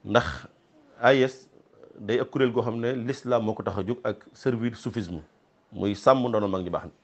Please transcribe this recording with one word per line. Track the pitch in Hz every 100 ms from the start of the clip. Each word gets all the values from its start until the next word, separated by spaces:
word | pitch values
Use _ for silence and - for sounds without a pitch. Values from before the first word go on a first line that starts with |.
Ndax | 101 104 80 - - _ _ _ _ -
A | 120 135
I |
S | 131 127 - - _ _ - -
day | 104 120
ak | 131
kuréel | 139 127
goo | 117
xam | 113 117
ne | 120 131
l'islam | 117 131 123 120 107
moo | 107
ko |
tax | 104 95
a | 95
jóg | 123
ak | 110 101 -
servir | - 135 120 117 117
soufisme, | 127 113 87 85 80 _ _ _ _
muy | 98 98 101
sàmm | - 135 123
ndono | 110 101
mag | 95
ñi | 87
baax | 78 -
ñi. | _